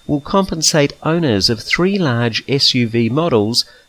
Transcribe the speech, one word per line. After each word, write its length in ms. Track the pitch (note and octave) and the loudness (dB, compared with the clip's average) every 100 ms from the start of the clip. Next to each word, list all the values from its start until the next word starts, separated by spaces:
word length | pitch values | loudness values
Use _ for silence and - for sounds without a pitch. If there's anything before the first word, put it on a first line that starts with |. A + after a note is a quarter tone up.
| - | -6
will 140 | C#3+ | -4
compensate 720 | - G3 G3 D#3+ - D#3+ C#3+ - | 0 0 0 -2 0 2 0 -2
owners 440 | D3+ E3+ D#3 G2+ F#2+ | -2 0 2 2 0
of 120 | A2+ | -2
three 400 | - - F#3 G3+ | -4 -2 0 0
large 440 | D#3 A#2 A#2+ G#2 - | 0 0 -2 -4 -4
S 240 | C#3 - | 0 0
U 140 | B2+ A#2 | 0 0
V 220 | A#2 A2+ | 0 0
models 540 | C3+ E3+ A#2+ G#2 B2 - - | 0 2 2 2 -2 -4 -14